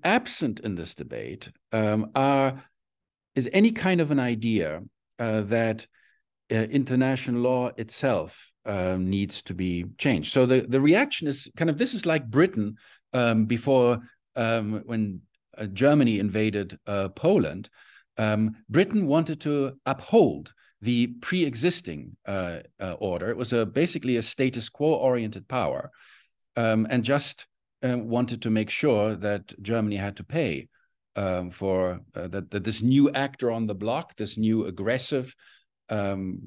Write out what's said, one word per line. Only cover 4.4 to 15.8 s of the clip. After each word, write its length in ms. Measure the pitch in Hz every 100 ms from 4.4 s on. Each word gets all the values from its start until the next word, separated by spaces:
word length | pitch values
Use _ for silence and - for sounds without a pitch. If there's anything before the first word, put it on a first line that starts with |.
| 113 110 78 80 98 _ _ -
uh, 220 | 117 110
that, 440 | 101 117 113 110 - _ _ _ _ _ -
uh, 40 | 113
international 840 | 110 139 127 127 131 131 127 120
law 300 | 123 127 123 -
itself, 720 | 110 - 135 101 78 - - _ -
um, 440 | 98 92 92 92
needs 320 | 98 98 -
to 100 | -
be 320 | 92 92 87 92 -
changed. 360 | 147 92 78
So 120 | 135 127
the, 200 | 131 117
the 140 | 131
reaction 480 | 147 190 285 - 151
is 200 | 139 - -
kind 140 | 165
of, 80 | 151
this 160 | 247
is 120 | 233 170
like 240 | 160 120
Britain, 460 | 117 190 120 104 107 _ _ _
um, 320 | 127 120 110 110
before, 540 | 117 139 131 120 120 120 _ _ -
um, 440 | 113 113 107 107 -
when, 360 | 113 107 90 - _ _ -
uh, 80 | 104
Germany 540 | 98